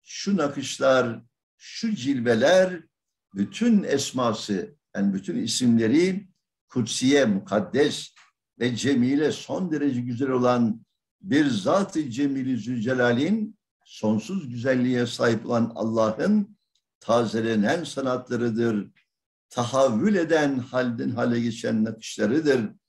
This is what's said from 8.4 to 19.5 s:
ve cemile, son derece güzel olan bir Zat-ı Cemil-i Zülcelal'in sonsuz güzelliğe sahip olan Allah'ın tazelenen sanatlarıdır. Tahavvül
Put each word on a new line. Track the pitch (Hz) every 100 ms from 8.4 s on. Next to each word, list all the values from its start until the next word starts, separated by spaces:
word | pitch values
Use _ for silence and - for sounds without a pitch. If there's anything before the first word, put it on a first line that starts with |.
| _ _
ve | 123 113
cemile, | 131 131 123 143 151
son | - - 156 180
derece | 151 143 123
güzel | 123 120 135
olan | 127 123 123 117 110 _ _ _ _
bir | 95 139 147
Zat-ı | 110 101 185 196 160 143
Cemil-i | 110 143 135 131 120
Zülcelal'in | 107 123 110 127 123 117 156 220 208 - _ _ _
sonsuz | - 107 110 - 190 135
güzelliğe | 120 131 127 123 123 120
sahip | - 120 110 117
olan | 120 117 -
Allah'ın | 110 113 110 110 196 214 202 - _ _ _ _
tazelenen | - 117 110 110 113 110 104 170
sanatlarıdır. | 151 - 131 123 123 120 120 110 117 104 - _ _ _ _ _
Tahavvül | _